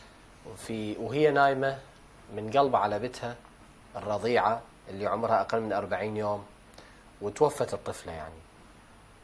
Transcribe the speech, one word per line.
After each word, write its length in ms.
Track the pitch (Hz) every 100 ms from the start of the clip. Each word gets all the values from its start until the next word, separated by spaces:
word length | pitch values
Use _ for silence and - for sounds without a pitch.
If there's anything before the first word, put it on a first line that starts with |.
| - - - - -
وفي، 420 | 107 - 113 107 107
وهي 340 | 107 139 151
نايمة 460 | 139 139 131 135 135 - - - - - 104
من 160 | 107
قلبها 280 | 135 139 110
على 200 | 104 104
بنتها 360 | 120 - 120 120 - - - - - 101
الرضيعة 640 | 98 104 113 113 98 - - - -
اللي 180 | 95 101
عمرها 340 | 104 110 113
أقل 200 | 98 117
من 120 | 110
أربعين 440 | 98 98 92 107 107
يوم، 260 | 104 104 95 - - - - - - -
وتوفت 520 | 101 - 147 - 117
الطفلة 400 | 98 - - -
يعني، 200 | 80 80 80 - - - - - - - -